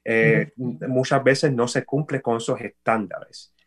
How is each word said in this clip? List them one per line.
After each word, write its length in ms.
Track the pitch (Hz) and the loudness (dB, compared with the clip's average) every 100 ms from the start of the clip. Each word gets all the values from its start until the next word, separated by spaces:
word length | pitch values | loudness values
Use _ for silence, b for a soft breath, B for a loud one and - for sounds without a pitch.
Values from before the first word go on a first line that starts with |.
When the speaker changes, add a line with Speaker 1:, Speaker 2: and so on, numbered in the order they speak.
Speaker 1:
eh, 480 | - 113 113 113 - - | -2 2 4 4 0 -6
Speaker 2:
Ujú. 300 | 123 117 - | -8 -6 -4
Speaker 1:
muchas 340 | 127 127 139 | -2 2 2
veces 280 | 131 135 151 | 4 2 2
no 160 | 135 156 | 2 0
se 160 | 139 - | 0 -2
cumple 360 | 139 151 135 | -4 -2 -4
con 160 | - 117 | -2 -2
esos 220 | 113 127 | -2 -6
estándares. 920 | 101 _ - 113 98 - - - - _ | -6 _ -2 -2 -2 -10 -16 -20 -20 _